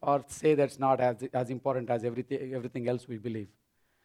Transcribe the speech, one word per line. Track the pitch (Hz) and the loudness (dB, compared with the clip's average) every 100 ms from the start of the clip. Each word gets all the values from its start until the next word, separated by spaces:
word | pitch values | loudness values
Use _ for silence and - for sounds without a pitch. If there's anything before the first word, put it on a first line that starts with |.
or | 143 143 - | 2 2 0
say | - 156 | 0 4
that's | 143 135 - | 4 4 2
not | 135 127 | 2 4
as, | 123 117 127 | 4 2 -2
as | 127 123 | -2 -2
important | 127 139 131 117 | -2 -2 -2 0
as | 120 | -2
everything, | 120 117 123 139 131 | 0 -4 -4 -4 -4
everything | 131 117 131 120 | -6 -6 -4 -2
else | 123 - | -2 -4
we | 113 | -8
believe. | 117 110 101 _ _ _ _ _ | -6 -6 -8 _ _ _ _ _